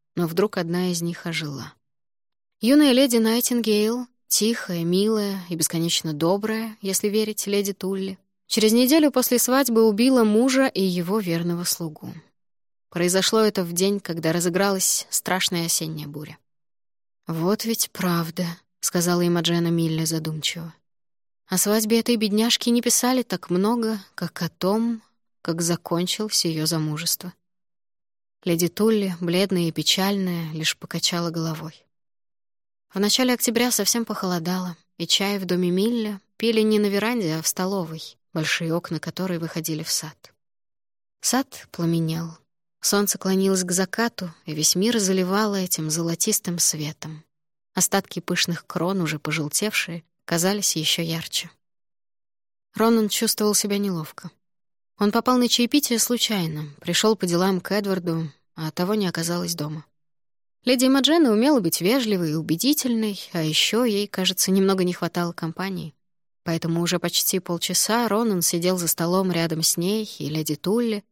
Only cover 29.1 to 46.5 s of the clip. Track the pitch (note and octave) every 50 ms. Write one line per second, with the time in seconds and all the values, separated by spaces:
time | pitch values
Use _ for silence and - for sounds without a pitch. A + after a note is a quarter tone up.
29.1 | F3 E3+ F3+ E3+ E3+ F#3 G3+ F#3 F#3+ F3 E3+ E3 D#3+ D#3+ D3+ - - F#3+ F#3+ G3
30.1 | G3+ G3 F#3+ F3+ F3 E3+ E3 D#3 D#3 D#3 D#3+ - - - - - - E3 - -
31.1 | F3+ E3+ E3+ E3+ E3 E3+ D#3+ D#3+ D#3 D#3 D#3 D#3+ - - _ _ _ _ _ _
32.1 | _ _ _ _ _ _ _ _ _ _ _ _ _ _ _ _ - G3 G3+ G#3
33.1 | - - B3+ B3+ B3 A#3 - B3 A3 A#3 B3 B3 A#3 - G3+ - - A#3 A3+ -
34.1 | G#3+ - - F#3 F3+ E3+ D#3+ F3 F#3 F#3 F3+ F3+ E3+ - _ _ _ - E3+ -
35.1 | - - G3 G3+ G3+ G3 F#3+ F3 F#3 F3+ F3+ F3 F3+ F#3 G3+ A#3 A#3+ A#3 G#3+ G#3+
36.1 | G#3 F#3+ - _ _ - A3 A#3 A3 A3 G#3+ G#3+ G#3+ G#3 G#3 G3+ G3 G3+ G#3 A3+
37.1 | B3 A#3 G3 D#3 D#3 D#3+ D#3+ - - - F#3 F#3+ G3+ G3 E3+ D#3 D#3+ D#3+ - -
38.1 | - _ _ _ - E3 D#3 - - - E3+ D#3+ D#3+ E3+ - - E3+ D3+ - E3
39.1 | - - F3+ F#3 F3 E3 E3 D#3+ - E3 D#3+ E3 D#3+ D3+ D#3 - - - E3 D3+
40.1 | - _ - - _ _ _ _ _ _ _ _ _ _ _ _ _ _ _ _
41.1 | _ _ - - A#3+ B3+ C4+ - - - - - - - E3+ E3 E3+ E3 E3 D#3+
42.1 | D#3+ E3 E3 E3 E3 - _ _ _ _ _ _ _ _ - - G#3 G3+ G#3 G3+
43.1 | - - - F#3+ F#3+ F#3+ F#3+ F#3+ F#3+ F#3 F#3 F3+ F3 F#3 F#3+ F#3 - - A#3 A#3
44.1 | - - F#3 E3+ D#3+ _ _ - D3+ D3+ D#3 - - F3+ G3 A#3 A#3 A3+ G3 F#3
45.1 | F#3+ F#3+ F3+ F3+ F#3+ G#3 A3 G#3 G3+ G3 F#3 F3+ - - D#3 D#3 D3+ E3 E3+ E3
46.1 | E3 - - G#3+ G#3 - - F#3